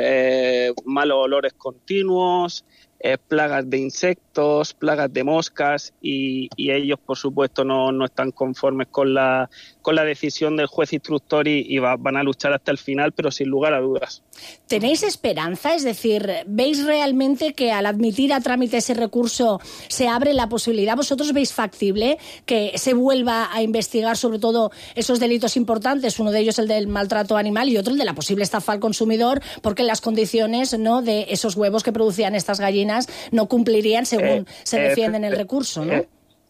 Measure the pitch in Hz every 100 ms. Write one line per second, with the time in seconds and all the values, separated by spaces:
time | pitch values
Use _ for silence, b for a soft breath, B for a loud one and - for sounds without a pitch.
0 | 123 135 127 131 127 123 123 120 127 139
1 | 147 135 131 139 139 - 135 123 - 196
2 | 190 180 180 180 175 - b b b -
3 | - 131 - 151 151 139 131 135 135 -
4 | 180 180 _ - 147 147 156 - 156 151
5 | 143 127 139 160 165 - 143 143 - -
6 | 151 135 135 131 120 - 139 139 143 143
7 | - 135 139 139 139 - 135 135 131 131
8 | 131 - 131 - 131 131 139 135 131 -
9 | 135 135 131 131 127 B B _ - 160
10 | 156 151 151 - 151 156 147 - 156 151
11 | - 147 - 151 151 147 120 135 123 123
12 | 135 139 139 131 143 139 - 143 - 139
13 | 151 - 151 - 135 135 151 143 131 127
14 | 127 - _ B B B - 214 233 311
15 | 415 - 247 156 165 180 294 330 269 196
16 | 226 208 202 170 180 208 262 285 285 302
17 | 285 262 269 269 311 285 240 208 202 208
18 | 233 208 269 277 254 247 247 233 220 226
19 | 226 240 240 - 240 190 B B B -
20 | 240 240 285 277 226 233 - 220 202 240
21 | 285 269 294 285 262 - 220 - 202 202
22 | 233 302 B B - 226 208 185 262 240
23 | 262 269 240 226 202 214 220 220 220 226
24 | 220 226 240 220 226 233 214 B B -
25 | 233 240 240 240 226 254 226 220 247 285
26 | 247 - 214 214 220 214 220 214 208 202
27 | 196 214 202 214 208 214 269 220 196 277
28 | 220 160 151 202 202 214 208 208 220 -
29 | 220 220 240 277 B B 220 202 240 220
30 | 233 220 220 226 220 233 262 226 220 247
31 | 233 214 185 170 220 185 202 214 240 220
32 | 220 185 196 208 170 196 196 196 208 220
33 | 247 B B 226 208 240 226 214 214 226
34 | 254 226 202 214 185 B - 220 - 226
35 | 220 214 208 202 196 277 254 165 156 -
36 | - _ _ _